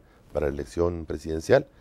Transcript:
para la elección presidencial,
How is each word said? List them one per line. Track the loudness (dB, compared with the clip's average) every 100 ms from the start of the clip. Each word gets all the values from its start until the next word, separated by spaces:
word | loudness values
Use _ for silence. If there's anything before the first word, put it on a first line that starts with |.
| _ _ -8
para | -2 0
la |
elección | -2 -4 0 0 0 -6
presidencial, | -8 -4 -4 4 4 4 _